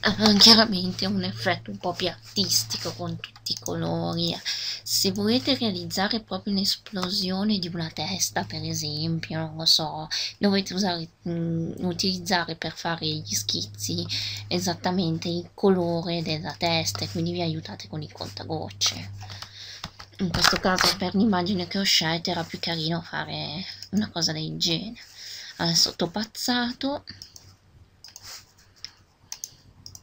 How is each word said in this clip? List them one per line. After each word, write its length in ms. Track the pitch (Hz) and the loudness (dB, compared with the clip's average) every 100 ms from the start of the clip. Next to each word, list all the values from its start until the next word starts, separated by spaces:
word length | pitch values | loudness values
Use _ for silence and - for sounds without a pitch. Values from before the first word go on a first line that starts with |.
eh, 380 | 214 196 214 208 | 0 4 6 10
chiaramente 680 | 220 226 220 185 180 180 190 | 10 10 8 4 -2 -2 0
un 180 | 202 | 0
effetto 480 | 185 185 - 175 - | 0 -2 0 0 -4
un 60 | 196 | -6
po' 140 | 185 | -4
più 160 | 175 180 | -2 -2
artistico 840 | 165 - - 180 - - - 175 | -4 -6 -2 0 0 0 -4 -6
con 260 | - 175 165 | -6 -6 -6
tutti 320 | - - - | -10 -12 -8
i 60 | - | -6
colori. 760 | - 170 165 165 170 170 170 - - - - - | -4 -2 -2 0 -2 0 -2 -2 -4 -4 -4 -6
Se 280 | - - 196 | -2 2 2
volete 440 | 190 208 240 262 262 | 2 2 2 2 2
realizzare 680 | 226 180 170 180 202 226 | 0 -2 -4 0 0 0
proprio 320 | 220 190 190 | -4 -6 -2
un'esplosione 1040 | 196 196 - - 190 180 196 185 185 214 208 | 0 2 0 -4 -6 -4 -2 -2 0 2 2
di 80 | 175 | 0
una 220 | 170 160 | -4 -4
testa, 560 | - 156 190 - - - | -4 -4 0 0 0 -2
per 180 | 160 | -4
esempio, 760 | 156 160 151 147 160 165 160 156 | -4 -4 -4 -2 0 0 -2 -4
non 160 | 160 156 | -4 -2
lo 80 | 165 | 4
so, 420 | - 156 151 156 - - - | 4 2 -4 -6 -4 -4 2
dovete 360 | 202 196 190 | 4 4 2
usare, 360 | 180 202 170 165 - 175 | 0 0 0 -4 -8 -4
mm, 460 | 170 165 165 165 - | -2 0 0 -2 -2
utilizzare 760 | 180 175 196 185 170 180 165 165 | -2 0 0 0 2 2 2 -4
per 180 | 160 | -6
fare 320 | - 175 165 156 | -4 -2 -2 -2
gli 280 | 156 - | -2 -2
schizzi 720 | - - - - - - 170 170 - - - - | -2 -2 -2 -4 -6 -4 -2 -2 -4 -4 -6 -2
esattamente 800 | 180 185 170 185 180 170 165 175 | 0 0 0 2 2 2 0 0
il 220 | 170 170 | -4 -4
colore 680 | - 202 190 170 170 170 170 | 2 4 6 4 0 0 -2
della 340 | 170 156 165 147 | 0 -2 -4 -2
testa 460 | 170 165 160 - | 2 2 2 -2
e 60 | 156 | -4
quindi 240 | 185 170 | -2 0
vi 80 | 175 | 0
aiutate 480 | 170 156 160 196 - | 0 -2 -6 -12 -10
con 120 | 156 | -8
i 80 | 151 | -8
contagocce. 1000 | - 160 - - 160 - - - - - - - - - - - - - - - - | -10 -10 -8 -6 -4 -6 0 0 0 -6 -10 -12 -12 -14 -14 -16 -14 -14 -14 -18 -4
In 100 | 190 | 0
questo 280 | 170 175 185 | 4 4 4
caso 380 | 190 185 - - | 4 4 2 2
per 180 | 185 190 | 0 4
l'immagine 520 | 226 185 180 202 175 | 6 6 4 0 0
che 120 | 196 | 0
ho 40 | |
scelto 460 | 196 - 165 170 170 | 4 4 4 2 0
era 140 | 175 | -2
più 160 | 165 175 | -2 -4
carino 420 | - 165 156 170 | -4 -2 0 -2
fare 640 | 165 156 151 151 151 147 190 - - | -4 -6 -4 -6 -6 -6 -8 -12 -4
una 180 | 196 214 | -2 0
cosa 200 | - 165 | -2 -2
del 260 | 156 156 160 | -2 -4 -2
genere. 420 | 170 165 202 240 - - - - - - | 0 0 -2 -10 -16 -16 -14 -14 -14 -4
Adesso 320 | 170 165 - | 0 4 2
ho 60 | - | 2
topazzato, 1080 | 175 208 220 - - 247 240 247 269 294 - - - - - - _ - - _ - - - - - - - - - - _ _ _ - - - - - - - | -4 -2 -6 -4 0 0 0 -2 -4 -4 -8 -16 -18 -20 -20 -20 _ -20 -20 _ -20 -20 -16 -16 -18 -20 -20 -18 -18 -18 _ _ _ -14 -14 -16 -20 -20 -20 -20